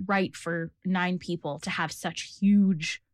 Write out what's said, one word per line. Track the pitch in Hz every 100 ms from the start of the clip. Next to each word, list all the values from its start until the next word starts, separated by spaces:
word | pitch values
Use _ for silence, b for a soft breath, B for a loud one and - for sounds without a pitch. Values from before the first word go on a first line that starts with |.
| 190
right | 196 190 -
for | 170 170 165 -
nine | 180 185 180 180
people | - 175 151 147
to | 185
have | 165 160
such | - 175 - - -
huge | 196 202 190 165 160 - _